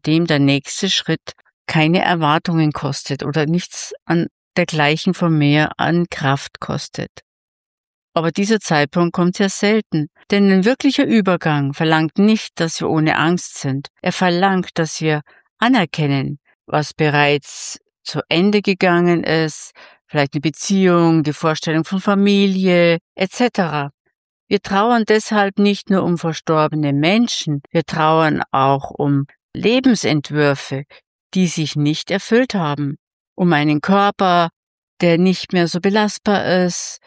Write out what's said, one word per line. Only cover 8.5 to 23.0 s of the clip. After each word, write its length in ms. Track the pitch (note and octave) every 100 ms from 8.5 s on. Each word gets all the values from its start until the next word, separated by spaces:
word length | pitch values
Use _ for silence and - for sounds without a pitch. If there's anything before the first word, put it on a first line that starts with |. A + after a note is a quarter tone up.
| A3
Zeitpunkt 520 | - D#3+ C#3+ F3 E3+
kommt 240 | - F3 F#3
sehr 140 | G3
selten, 580 | - G3+ A3 - D#3+ D3+ _ -
denn 200 | G3+ G3+
ein 140 | F#3+
wirklicher 400 | F#3+ C4 C#4+ B3+
Übergang 720 | C4+ A3+ G3 F3+ E3 D3 C#3
verlangt 420 | C#3+ D#3+ D#3+ D#3+ -
nicht, 420 | G#3 A3 - -
dass 220 | E3 -
wir 80 | -
ohne 300 | D#3+ D#3 -
Angst 400 | D#3 F3 - -
sind. 300 | C#3+ C3+ C#3+ _
Er 120 | F#3
verlangt, 580 | - F#3 F3 G3 F#3+ F3
dass 280 | - D#3+ -
wir 180 | D#3 D3+ - _ _ _
anerkennen, 800 | A#3 C4 E3+ - D3 C#3 C#3 C#3+ _ _
was 300 | - D3+ C#3+
bereits 840 | - D#3 D3 D3 D3 - - - - _ _
zu 180 | - D#3 -
Ende 340 | D#3+ G3 G#3
gegangen 640 | G3+ F#3 F#3 F3 F3 E3+
ist, 480 | - D#3+ D#3+ - - - - _ _
vielleicht 280 | D3+ C#3
eine 60 | D#3
Beziehung, 840 | D#3 - - G3 F#3 F3 E3+ E3
die 100 | D3
Vorstellung 500 | D3 E3 D#3 - D#3
von 160 | D#3+ F#3+
Familie, 1000 | G3 G3 G3+ G3+ G3 F#3+ F#3+ F3 E3+ E3